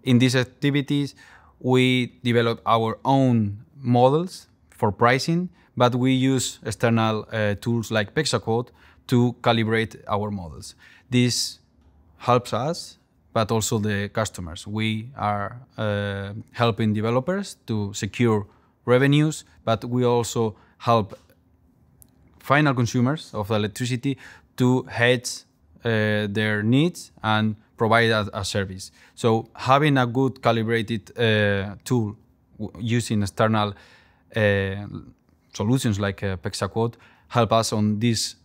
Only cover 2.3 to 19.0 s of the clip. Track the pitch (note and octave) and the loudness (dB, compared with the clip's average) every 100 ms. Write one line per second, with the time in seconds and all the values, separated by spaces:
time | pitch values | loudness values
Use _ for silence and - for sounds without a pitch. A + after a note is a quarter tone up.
2.3 | A#2 A#2 A2+ - A2+ A2+ G#2+ - C3+ C3 | 2 2 0 2 2 2 -2 0 2 4
3.3 | A#2 G2+ G2+ - C#3+ B2+ B2 B2+ D3+ F#3 | 4 0 -4 -16 -8 0 4 4 4 -2
4.3 | - - _ _ - G#2+ F#2+ A#2+ C3 C#3+ | -12 -20 _ _ -4 -2 4 4 4 0
5.3 | E3+ F3+ _ _ - B2 B2 C3 C3 C3 | -2 -4 _ _ 0 2 4 2 2 2
6.3 | C3 - - - - A#2 A2+ A2 G#2+ - | 0 -2 -8 -10 -2 0 2 0 -2 -6
7.3 | A2+ G#2 G2 B2 A#2 G#2+ A2 G2+ - D#3 | -4 -2 -2 -4 -4 -2 -4 -2 -4 -2
8.3 | B2 A2+ A2+ B2 _ - _ - B2 B2 | -4 -2 -4 -4 _ -20 _ 0 2 2
9.3 | A#2+ B2 A2+ A2 A2 A2 - - G2+ G#2 | 0 0 2 0 0 -2 -8 -6 -4 -4
10.3 | G2+ E2+ - - - - - _ B2 B2 | -8 -10 -16 -18 -20 -20 -20 _ 2 2
11.3 | A2+ - - _ _ _ _ _ _ - | 0 -6 -10 _ _ _ _ _ _ 0
12.3 | A#2+ A#2+ G#2+ C#3+ F3 - - _ _ _ | 0 0 -4 -4 -6 -12 -20 _ _ _
13.3 | A2+ G#2+ A2+ G#2 A2+ G#2+ G2+ G2+ - A2 | -4 0 -2 0 -2 -2 -4 -4 -4 -4
14.3 | - F2 E2+ - G#2+ A2 A2 A#2 C#3+ G#2 | -6 -14 -14 -10 -4 -4 -4 -10 -6 -4
15.3 | G#2 G2+ A#2+ C3 - G#2+ G2+ G2+ G2 G2 | -4 -8 -12 -18 -8 -4 -4 -4 -8 -10
16.3 | G#2+ - - A#2 A2 A2 G#2+ A2 B2 C3 | -12 -16 -2 -2 0 -2 0 0 -2 -2
17.3 | F#3+ G3 - - A2 G2+ F#2+ G#2+ - A#2+ | -6 -8 -16 -8 -6 -6 -6 -8 0 2
18.3 | G#2+ G2 _ _ _ - B2+ | 2 -2 _ _ _ 2 2